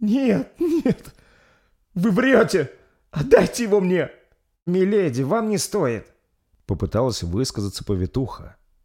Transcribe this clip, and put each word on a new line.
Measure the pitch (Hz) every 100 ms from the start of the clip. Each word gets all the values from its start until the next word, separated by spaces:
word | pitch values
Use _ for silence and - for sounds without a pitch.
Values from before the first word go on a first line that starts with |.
Нет, | 214 240 269 190 - -
нет! | 339 320 262 - - - _ _ _ _ _ _ _
Вы | - 208
врёте! | 185 254 247 180 185 139 - _ _ _
Отдайте | - 147 440 - -
его | 233 202
мне! | 180 185 135 - _ _ _ _ -
Миледи, | 180 185 214 175 120
вам | 135 220 214
не | 202
стоит! | - 208 143 110 - _ _ _ _ _ -
попыталась | 95 92 104 127 107
высказаться | 85 90 131 - 101 -
повитуха. | - 98 90 - 135 - 87 - _ _